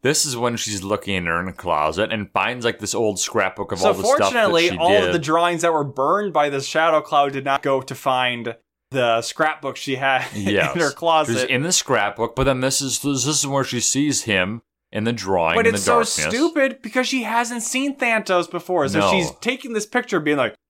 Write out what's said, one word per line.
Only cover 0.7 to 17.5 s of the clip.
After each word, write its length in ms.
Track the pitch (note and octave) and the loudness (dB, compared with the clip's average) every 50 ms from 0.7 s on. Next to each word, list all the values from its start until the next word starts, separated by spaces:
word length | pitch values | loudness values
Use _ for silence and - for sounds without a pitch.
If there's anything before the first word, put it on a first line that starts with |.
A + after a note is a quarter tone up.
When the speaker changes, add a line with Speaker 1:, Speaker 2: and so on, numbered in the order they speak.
| G#2+ G2 F2+ | -6 -6 -2
Speaker 1:
looking 320 | G2 G#2+ G#2 - G2 G2 | -2 -2 -2 -2 -2 -4
in 120 | F#2 F2+ | -2 0
her 260 | E2+ E2+ E2+ F2+ F#2 E2+ | 0 0 0 -2 -4 -8
closet 580 | - - F2 E2 D2+ D2+ D#2 D#2 F2 G#2+ A2 - | -8 -4 -2 0 2 0 0 0 0 -2 0 -2
and 180 | G#2+ G2+ F2+ _ | -6 -6 -4 _
finds, 320 | G2 F#2+ A2 B2 B2+ A2+ | -2 -2 -2 -4 -2 -2
like, 160 | A#2 A2+ - | -2 -2 -2
this 140 | G#2+ G2 - | -6 -6 -2
old 260 | G#2 A#2 G#2+ G2+ F#2 | 0 0 0 0 -2
scrapbook 500 | - - - A2+ G2 F2+ - - G2+ - | -6 -2 0 0 0 0 -2 -6 -6 -6
of 80 | G#2+ F2+ | -4 0
Speaker 2:
So 100 | - G#3+ | 2 2
Speaker 1:
all 60 | G3 | 2
the 80 | F#3 F#3+ | 2 2
stuff 160 | A3 C4+ D4+ | 2 2 4
that 60 | - - B3+ | 4 2 2
Speaker 2:
fortunately, 360 | A#3+ A3 G3 E3+ E3 E3+ F3 | 2 2 2 4 4 2 2
Speaker 1:
she 60 | F#3+ | 0
Speaker 2:
all 120 | F3 E3 F3+ | 2 2 4
Speaker 1:
did. 160 | G3 G3+ F#3 | 4 4 4
Speaker 2:
of 80 | F3+ F3+ | 2 0
the 60 | E3+ | 0
drawings 420 | C#3+ C#3+ D#3 E3+ F3 F3 F3 E3 E3+ | 0 0 0 2 2 2 0 2 0
that 100 | E3+ E3 | 2 2
were 120 | D3+ C#3+ | 2 0
burned 480 | C#3+ A#2 - C3 D3 F3 G3+ G#3 G3+ D3+ | -2 -2 -2 0 2 2 2 0 0 2
by 160 | D#3 D3 D3 | 2 2 2
this 160 | C#3 C3+ C3+ | 0 -4 -6
shadow 340 | - - D#3+ D#3+ E3 D#3+ D3+ | -2 0 2 2 4 2 2
cloud 320 | D3 - D#3 D3 C#3+ C#3 C#3 | 0 2 2 2 2 2 0
did 120 | C#3 C3 | -4 -2
not 180 | C#3 C3+ C#3 - | 0 -2 0 2
go 180 | C#3+ C3+ C3 | 0 0 0
to 140 | C3 - C3+ | -2 -6 -12
find 640 | - - C#3 C3 B2+ B2+ B2 B2 A#2+ A#2 A#2 A2+ - _ _ _ _ _ _ | -4 -2 0 0 2 0 0 -2 -4 -6 -8 -8 -10 _ _ _ _ _ _
the 320 | - C3+ B2 A#2 A2+ A2+ A#2 | -2 0 2 4 2 2 0
scrapbook 540 | - - - D#3+ D#3 D3+ - D3 C#3 A#2+ | -4 -2 0 0 0 0 -2 -8 -10 -8
she 200 | - - C#3 C3 | -8 -6 -6 -4
had 300 | B2+ C#3 C3+ C3+ B2+ B2+ - | 0 2 2 2 2 0 -4
<laughs> 40 | - | -6
Speaker 1:
Yes. 400 | G#2 G2+ G2 G2+ G2 E2 C#2+ C#2 | -4 -2 0 2 2 2 2 0
Speaker 2:
in 60 | E3+ | 0
her 100 | E3 C#3+ | 0 0
closet. 420 | - - E3 E3 D#3+ D#3+ D#3 - A#2 | -2 0 0 2 4 4 2 2 0
Speaker 1:
She's 80 | B2+ B2+ | -2 0
in 180 | - C3 B2 C#3+ | 0 0 -2 0
the 100 | E3+ - | 0 0
scrapbook, 600 | - - - C3+ A2+ G2+ G#2 G#2 - A2+ A#2 - | -2 0 2 2 2 2 0 0 -2 -4 -4 0
but 100 | - A2 | 0 0
then 160 | C#3 C3+ B2+ | 2 2 2
this 220 | B2+ C3+ C3 - C#3+ | 0 -2 0 -2 -2
is, 160 | C3+ A#2 - | -2 -4 -4
this 260 | - C#3+ C#3+ C3 A#2 | -2 -2 -2 0 0
is 200 | C#3+ D#3 C#3+ - | 0 0 0 -2
where 160 | C#3 C#3 C#3 C3 | 0 0 -2 -2
she 140 | - - B2 | 0 -2 -2
sees 440 | A#2 - - C3 D3 D3+ C3 - - | 0 0 2 2 2 2 0 -2 0
him 380 | A#2 G#2 F#2+ F2+ F#2+ A2 A#2 _ _ _ _ _ _ | 2 2 2 2 0 -2 -8 _ _ _ _ _ _
in 140 | - A2 G#2 | -6 -2 -2
the 80 | A2+ A#2+ | -2 -2
drawing 420 | A2+ G2 F#2 F#2+ F2+ E2 D#2+ E2 | -4 -2 0 2 2 2 4 2
Speaker 2:
But 100 | A#3 A3+ A#3 | 4 2 2
Speaker 1:
in 60 | A3 | 2
Speaker 2:
it's 100 | G3+ G3 | 2 2
Speaker 1:
the 20 | |
Speaker 2:
so 340 | - A#3+ A#3+ A3+ - - - D3+ | 2 2 2 2 0 -2 -2 -2
Speaker 1:
darkness. 120 | D#3 G3 | -2 0
Speaker 2:
stupid 460 | A#3+ D4+ E4+ E4 D#4 C4+ C4+ C4 - - | 0 0 0 2 0 0 0 -2 -6 -14
because 240 | G#3+ - B3+ B3+ | -6 -2 -2 -2
she 160 | A#3 C4 C4 A3+ | 0 -2 -4 -4
hasn't 400 | G#3 A3+ A#3 A#3+ A3+ | -2 -2 -2 -2 -2